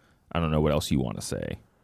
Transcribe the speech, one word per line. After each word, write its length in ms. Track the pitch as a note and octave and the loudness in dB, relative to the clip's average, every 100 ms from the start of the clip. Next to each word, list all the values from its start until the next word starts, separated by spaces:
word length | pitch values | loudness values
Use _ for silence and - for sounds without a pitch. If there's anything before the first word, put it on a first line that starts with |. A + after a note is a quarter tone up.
| _ _ _ | _ _ _
I 80 | E2+ | -2
don't 100 | D#2+ | 2
know 100 | D#2 | 4
what 120 | D2+ | 4
else 180 | D2+ - | 2 2
you 80 | C#2 | 0
wanna 220 | A#1+ G1+ | 0 -6
say. 380 | - G1+ G1+ G1+ _ _ | -8 -6 -6 -10 _ _